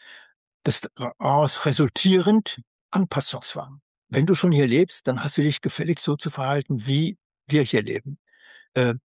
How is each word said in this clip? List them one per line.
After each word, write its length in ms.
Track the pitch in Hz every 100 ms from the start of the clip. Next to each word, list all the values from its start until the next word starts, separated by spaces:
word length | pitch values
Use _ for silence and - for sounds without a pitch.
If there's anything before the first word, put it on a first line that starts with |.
| - - - _ _ _
Das 180 | - - - -
daraus 680 | 127 - - 139 147 -
resultierend 960 | - 131 143 - 190 185 180 214 - - - _ _
Anpassungswahn. 920 | 190 185 - - - - 156 131 139 _ _ _
Wenn 180 | - 160
du 80 |
schon 180 | 185 180
hier 140 | 151 135
lebst, 400 | 127 185 - -
dann 160 | 131
hast 160 | 147 -
du 40 |
dich 180 | 151 139
gefälligst 440 | - - 156 170
so 120 | - 147
zu 140 | 160
verhalten, 560 | 143 131 143 - 135 113
wie 320 | 139 160 202 _ _ -
wir 160 | 147
hier 200 | 131 120
leben. 360 | 107 113 143 143 _ _ _ - _
Äh, 200 | - 123 120